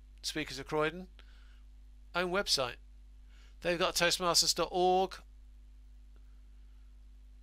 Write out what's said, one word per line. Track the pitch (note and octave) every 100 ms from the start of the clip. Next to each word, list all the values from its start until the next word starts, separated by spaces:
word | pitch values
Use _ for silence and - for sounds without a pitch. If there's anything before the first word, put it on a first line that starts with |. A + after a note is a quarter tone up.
| - -
Speakers | - D#3+ D3 B2+
of | C3
Croydon | D3+ D#3 F3 F#3 - - - - - - - - - -
own | F3 F3+
website. | F#3+ G3 - B2 B2 - - - - - - - -
They've | E3+ F3
got | F#3
toastmasters | D#3+ F3 E3+ F3+ D#3+ E3
dot | - D#3+
org, | F#3 F3+ F#3 F#3+ - - - - - - - - - - - - - - - - - - - - - - -